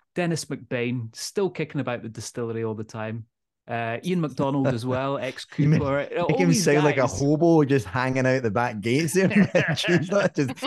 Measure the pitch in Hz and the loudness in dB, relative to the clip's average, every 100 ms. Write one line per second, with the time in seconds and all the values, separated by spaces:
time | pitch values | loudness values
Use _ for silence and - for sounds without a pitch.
0 | _ - 175 156 - 143 - 127 120 127 | _ -4 -2 -2 -6 -10 -6 -4 -4 -4
1 | 117 - - - 190 180 151 151 127 120 | -8 -10 -8 -4 -4 -4 -6 -6 -4 -6
2 | 113 110 - - 117 113 113 110 110 113 | -8 -12 -12 -8 -6 -4 -4 -6 -8 -8
3 | 110 113 110 _ _ _ - 117 117 117 | -8 -8 -12 _ _ _ -8 -6 -4 -6
4 | - 180 156 127 139 143 135 123 123 127 | -4 -2 -2 -2 -2 0 0 0 -2 -2
5 | 135 139 123 - - - 147 156 143 139 | -2 -4 -6 -10 -10 -2 2 2 2 -2
6 | 139 156 175 - 180 165 165 147 147 139 | -2 -4 0 2 2 2 4 4 4 2
7 | 123 - 139 151 170 165 143 139 - 131 | 0 0 0 4 6 6 6 2 0 -4
8 | 127 131 127 131 117 101 120 110 104 131 | -2 0 2 2 2 0 -2 -2 0 0
9 | 160 175 190 208 190 180 160 156 208 175 | 2 2 4 4 4 4 0 0 2 2
10 | 160 202 185 - 139 - | 2 0 0 0 -2 -2